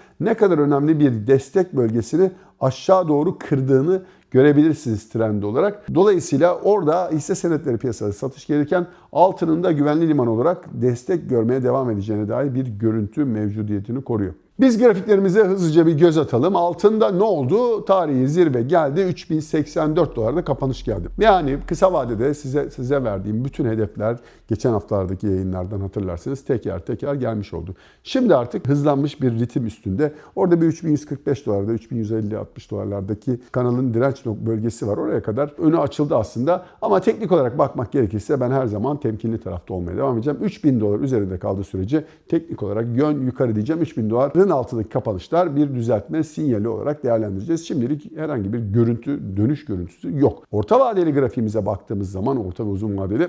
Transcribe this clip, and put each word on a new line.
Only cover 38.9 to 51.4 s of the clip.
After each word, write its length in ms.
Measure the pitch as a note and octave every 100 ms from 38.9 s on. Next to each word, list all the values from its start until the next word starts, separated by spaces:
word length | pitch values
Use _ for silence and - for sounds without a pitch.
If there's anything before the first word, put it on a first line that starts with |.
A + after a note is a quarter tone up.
| D3
temkinli 400 | A#2+ G#2+ A2+ A2
tarafta 340 | F#2+ F2 -
olmaya 240 | F#2 F2 F2+
devam 180 | C3+ A#2+
edeceğim. 240 | B2 -
Üç 200 | G3+ -
bin 160 | D3+ B2
dolar 200 | G#2 G#2
üzerinde 400 | C#3 B2 G2 F2+
kaldığı 240 | G#2 G2
sürece 420 | F#2+ F#2+ G2 D3+ D3+ - -
teknik 360 | E3 E3 -
olarak 220 | G2+ G2+ A#2 A#2+
yön 300 | D3+ D3 B2+
yukarı 300 | B2 B2+ G#2+
diyeceğim. 260 | A2 E3
Üç 160 | D#3+ -
bin 120 | A2
doların 380 | A2+ C#3+ E3 G3
altındaki 400 | D3 A2 A#2+ G#2+
kapanışlar 640 | C3 A#2 F#2+ - E3 F3+ C#3+
bir 200 | D3 B2+
düzeltme 480 | A#2 A2 G#2 D#3+
sinyali 440 | D#3 - D3+ A2 A2+
olarak 360 | G2+ G#2 D3
değerlendireceğiz. 640 | B2+ A2+ G#2+ F#2+ A#2 E3 E3
Şimdilik 500 | E3+ A#2+ D3 - -
herhangi 360 | D#3 C3+ G2
bir 60 | A#2
görüntü, 800 | G#2+ A2 A#2 A#2 C3+ C#3+ A#2+ F#2+
dönüş 280 | A2 D3+ -
görüntüsü 540 | F#2+ E2+ - C4+ D#3
yok. 240 | C#3+ - -
Orta 280 | G#2 - A#3+
vadeli 340 | B3+ G3+ E3
grafiğimize 520 | C#3 B2+ -